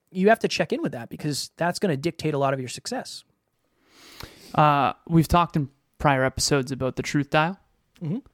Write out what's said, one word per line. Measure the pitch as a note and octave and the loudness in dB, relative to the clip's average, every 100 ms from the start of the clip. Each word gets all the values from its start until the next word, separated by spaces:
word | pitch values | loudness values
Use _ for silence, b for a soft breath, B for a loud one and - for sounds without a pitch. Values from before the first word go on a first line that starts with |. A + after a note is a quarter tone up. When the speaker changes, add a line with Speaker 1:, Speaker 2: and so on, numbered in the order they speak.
| _ | _
Speaker 1:
you | F#3 G3 | 2 4
have | A3+ | 4
to | G3 | 2
check | - E3 | -2 -2
in | C4+ | -2
with | D4 | -4
that, | B2+ A#2 | -6 -10
because | E3 D3+ C#3 - - | -6 -4 -4 -8 -4
that's | E3+ - | -2 0
gonna | G3+ C3+ | 0 0
dictate | E3+ - D#3 | -2 -4 -2
a | C#3+ | 0
lot | C3+ | 0
of | C3+ | 0
your | B2 | -6
success. | - - B3 F#3+ - - _ _ _ _ B B B B B B B B | -10 -10 -10 -10 -16 -20 _ _ _ _ B B B B B B B B
Speaker 2:
Uh, | - D3+ C#3+ B2+ - - | 2 4 4 0 -2 2
we've | E3 D3 | 2 4
talked | F3 E3 D#3+ | 2 2 -2
in | C3 - _ _ | -4 -8 _ _
prior | - C3+ C3 | 2 2 2
episodes | - - C#3+ B2+ | 0 0 0 0
about | B2+ C3 - | -4 -4 -4
the | |
truth | - D3 C3+ | -2 -2 0
dial. | D#3 D#3+ G3 _ _ _ _ | 0 0 -4 _ _ _ _
Speaker 1:
Mm-hmm. | D#3 A#3 - | -8 -8 -10